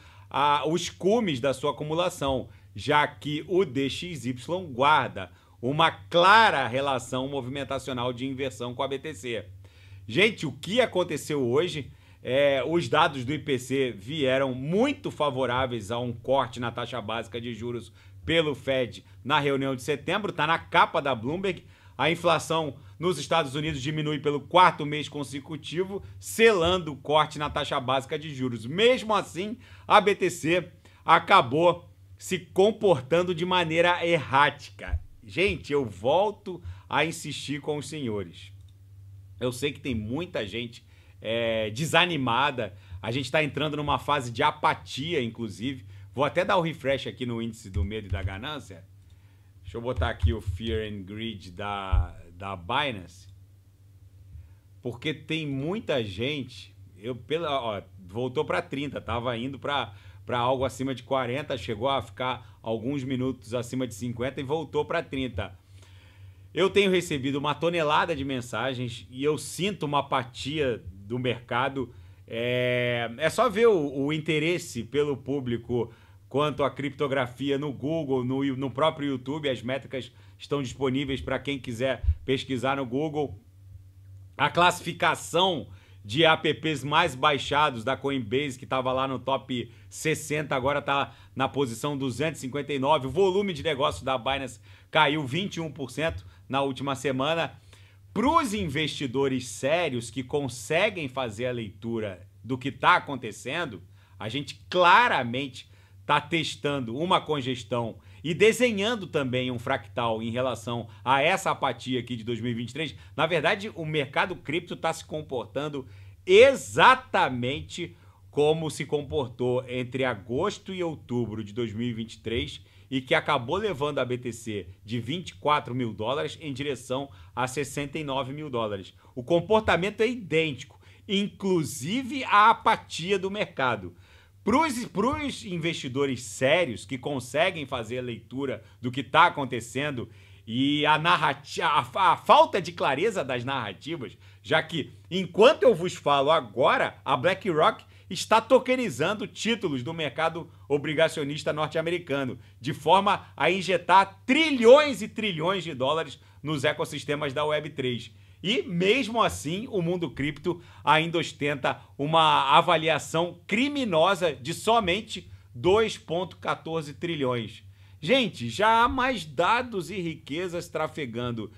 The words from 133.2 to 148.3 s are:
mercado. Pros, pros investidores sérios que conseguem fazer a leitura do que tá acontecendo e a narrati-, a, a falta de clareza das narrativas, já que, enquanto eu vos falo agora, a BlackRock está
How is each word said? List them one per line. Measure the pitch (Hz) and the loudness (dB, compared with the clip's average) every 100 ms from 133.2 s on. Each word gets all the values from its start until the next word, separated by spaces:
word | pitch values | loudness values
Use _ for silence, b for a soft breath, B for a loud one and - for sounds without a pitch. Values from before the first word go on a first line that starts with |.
| 185 | -2
mercado. | 202 185 - 131 110 92 - b b b _ | -4 -6 0 0 0 -6 -16 b b b _
Pros, | - 180 311 240 208 | 2 4 2 -2 -6
pros | 180 226 302 285 - | -2 0 0 -4 -8
investidores | 214 175 160 160 143 123 143 123 | -8 -4 -4 -4 -6 -2 0 -2
sérios | - - 131 165 165 101 - | -8 0 4 4 2 -4 -8
que | 131 | -8
conseguem | 147 143 120 143 180 170 135 | -4 -6 -4 0 0 0 -6
fazer | 131 110 123 | -6 -6 -6
a | |
leitura | 123 113 - 123 139 104 b b | -6 -10 -10 -6 -6 -6 b b
do | 127 | -6
que | 127 | -6
tá | 123 151 175 | 2 6 6
acontecendo | 165 131 127 110 127 147 131 104 B B B - | 4 -4 -4 -6 -6 -4 -6 -10 B B B -8
e | 117 135 147 147 | 0 2 2 4
a | 151 | 4
narrati-, | 160 175 151 135 - - | 4 4 2 -2 -6 -2
a, | 170 151 | 2 2
a | - 202 185 151 | 0 2 4 4
falta | - 247 311 220 | 8 8 8 4
de | 175 | -4
clareza | 170 175 156 202 190 135 | -2 0 2 0 0 -2
das | 127 | -4
narrativas, | 120 139 107 90 135 160 110 - b b | -2 -4 -4 -8 -10 -8 -10 -14 b b
já | 101 156 | 0 0
que, | 160 165 175 - - | 0 -6 -6 -10 -6
enquanto | 175 185 - 226 311 | -4 -4 6 6 8
eu | 285 | 6
vos | 180 180 - | 4 0 -4
falo | - 143 139 | 2 4 6
agora, | 160 120 101 151 254 147 - | 4 2 2 4 4 0 -2
a | - 135 | -2 0
BlackRock | 147 190 214 156 185 220 - b b | 2 0 -2 4 4 2 -12 b b
está | 190 - | -8 4